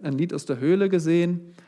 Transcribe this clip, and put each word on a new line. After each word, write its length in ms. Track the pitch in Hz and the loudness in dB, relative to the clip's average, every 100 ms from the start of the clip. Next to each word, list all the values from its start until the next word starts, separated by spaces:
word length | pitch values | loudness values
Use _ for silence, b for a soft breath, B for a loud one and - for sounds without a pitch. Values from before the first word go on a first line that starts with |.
ein 160 | 151 135 | -6 -2
Lied 160 | 175 | -2
aus 100 | - | -4
der 140 | - 123 | -4 -2
Höhle 300 | 139 185 196 | 2 2 2
gesehen. 640 | 185 160 170 175 175 b b | 2 2 2 2 -2 b b